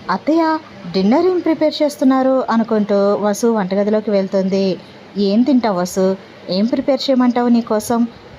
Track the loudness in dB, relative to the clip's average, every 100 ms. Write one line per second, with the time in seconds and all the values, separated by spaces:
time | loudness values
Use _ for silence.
0 | -6 -4 0 0 0 -2 -8 -16 -6 0
1 | 2 2 2 0 -2 0 -2 0 -2 0
2 | 2 2 2 0 0 0 0 0 0 2
3 | 2 0 -2 0 0 0 0 -2 0 -2
4 | 0 -2 0 -2 0 0 0 -4 -8 -20
5 | -10 -4 0 2 2 2 0 -2 -2 0
6 | -2 -2 -8 -18 -8 -2 -2 0 0 -2
7 | 0 2 2 2 2 2 0 -2 -2 -2
8 | -2 -6 -18